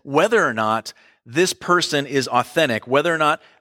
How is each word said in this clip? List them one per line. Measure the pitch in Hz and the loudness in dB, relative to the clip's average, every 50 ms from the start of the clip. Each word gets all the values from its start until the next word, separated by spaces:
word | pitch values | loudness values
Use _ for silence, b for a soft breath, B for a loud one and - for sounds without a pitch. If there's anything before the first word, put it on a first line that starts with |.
| b | b
whether | 143 139 151 175 220 233 214 175 | -2 0 2 2 4 2 2 2
or | 139 117 | 0 0
not | 110 110 107 110 113 - - - b b b b b b | -2 -2 0 0 -2 -4 -8 -16 b b b b b b
this | 120 120 151 185 180 - | -8 -2 0 0 0 -2
person | - - - 175 175 151 - 151 143 139 | -4 -2 0 0 0 0 0 -2 -2 -2
is | 135 139 139 123 | -2 -2 -2 -2
authentic, | 127 123 123 120 - - 165 160 135 117 110 - 123 | 0 0 0 -2 0 0 0 0 0 0 -2 -4 0
whether | 127 143 151 175 165 | 0 0 2 2 0
or | 160 | 0
not | 156 147 151 - b b b b | 0 0 0 -2 b b b b